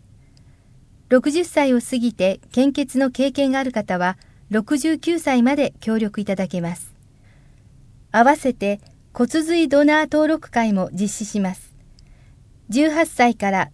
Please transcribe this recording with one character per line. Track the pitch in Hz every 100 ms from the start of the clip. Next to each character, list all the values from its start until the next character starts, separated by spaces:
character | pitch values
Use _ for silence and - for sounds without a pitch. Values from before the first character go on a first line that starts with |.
| _ - - _ - - _ - - - _
六 | 254 294
十 | 302
歳 | 349 - 277
を | 247
過 | - 262
ぎ | 233
て | - 185 190 -
献 | - 277
血 | 269 269 254
の | 269
経 | 254 269
験 | 269 277
が | 269
あ |
る | 262
方 | 226 208 185
は、 | 180 185 - - -
六 | 214 214 302
十 | 311 311
九 | - 339
歳 | 302 254
ま | 240 294
で | 262 -
協 | - 220
力 | 214 214
い |
た | 202 196
だ | 190
け | 180
ま | 170
す。 | 180 - - - _ - - - - - - - - -
合 | 214
わ | 240
せ | 311 262
て | 247 202 202 - - _
骨 | - 240 320
髄 | 311 339 311
ド | 277
ナ | 294 302
ー | 311
登 | 302 302
録 | 311 -
会 | 240 226
も | 196 185
実 | 175 202
施 | - 208
し | 208
ま | 190
す。 | 190 - - - - - - - - - - -
十 | 226 311
八 | 302
歳 | 311 - 240
か | 226 202
ら | 190 143